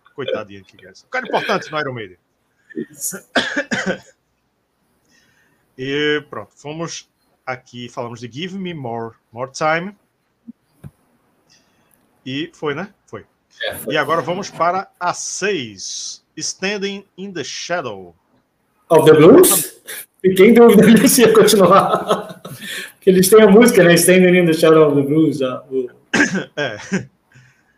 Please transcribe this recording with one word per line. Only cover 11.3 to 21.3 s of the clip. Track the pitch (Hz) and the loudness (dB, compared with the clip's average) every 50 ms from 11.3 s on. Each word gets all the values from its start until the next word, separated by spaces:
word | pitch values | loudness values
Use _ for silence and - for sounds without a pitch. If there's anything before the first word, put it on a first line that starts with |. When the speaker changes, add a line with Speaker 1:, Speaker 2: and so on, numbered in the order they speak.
| _ _ _ _ _ _ _ _ _ _ _ _ _ _ _ _ _ _ _ | _ _ _ _ _ _ _ _ _ _ _ _ _ _ _ _ _ _ _
Speaker 1:
E | 135 131 143 160 - _ | -12 -12 -10 -12 -12 _
foi, | _ - 151 139 | _ -10 -8 -8
né? | 147 190 196 _ _ _ | -8 -10 -14 _ _ _
Foi. | _ - 101 - _ _ _ _ _ _ - | _ -20 -20 -20 _ _ _ _ _ _ -12
Speaker 2:
É, | 117 104 - | -10 -10 -10
foi. | - - - 139 | -10 -8 -6 -4
Speaker 1:
E | |
agora | 156 143 139 160 165 | -4 -2 -2 -4 -4
vamos | 127 151 175 196 190 - | -4 -6 -8 -10 -10 -12
para | - - 165 175 180 190 190 - _ - | -8 -6 -4 -4 -4 -4 -8 -12 _ -10
a | 175 175 156 | -8 -8 -8
seis. | - - - - - 180 208 202 165 127 110 101 95 - - - - - - - - _ _ _ | -8 -10 -12 -10 -8 -6 -6 -6 -6 -8 -12 -16 -16 -16 -16 -14 -14 -14 -16 -18 -20 _ _ _
Standing | - 156 - - _ 185 190 214 202 190 202 196 196 190 _ _ | -14 -12 -12 -10 _ -8 -8 -8 -8 -8 -10 -10 -12 -16 _ _
in | - 185 202 | -18 -16 -14
the | 185 165 123 | -12 -12 -12
Shadow. | - - - - - 170 180 127 120 104 95 92 87 85 _ _ _ _ _ _ _ _ _ _ _ _ _ _ - | -12 -14 -14 -10 -8 -8 -8 -8 -10 -12 -16 -18 -20 -20 _ _ _ _ _ _ _ _ _ _ _ _ _ _ 0
Speaker 2:
Of | 165 156 - | 2 4 6
the | 156 151 | 6 6
Blues? | 139 156 180 254 349 370 - - - - - - _ _ - - - - _ _ _ | 8 6 6 6 6 6 4 2 -2 -4 -8 -12 _ _ -20 -20 -20 -20 _ _ _
Fiquei | - 185 185 - 190 233 | -2 0 2 4 4 6
em | 220 | 6
dúvida | 233 233 233 202 190 - - 226 | 8 8 8 8 6 6 6 6
<laughs> | 220 262 | 6 4
se | - - 254 | 2 2 2
ia | 226 - | 2 4